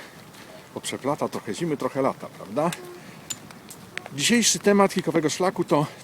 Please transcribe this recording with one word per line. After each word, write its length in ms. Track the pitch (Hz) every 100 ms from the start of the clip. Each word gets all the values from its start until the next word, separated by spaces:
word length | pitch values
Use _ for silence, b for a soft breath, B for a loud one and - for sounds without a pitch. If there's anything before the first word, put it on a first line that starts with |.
| - - - B B B B
poprzeplata, 560 | 113 - 104 131 147 120
trochę 240 | 127 -
zimy, 240 | 98 165 139
trochę 240 | 131 135
lata, 260 | 135 - -
prawda? 440 | - 90 113 165 - B B B B B B B B - - - - -
Dzisiejszy 460 | 135 143 233 208 170
temat 340 | 202 202 196
Kikowego 360 | 190 165 156 151
Szlaku 340 | - 185 190
to 220 | 170 151 151 -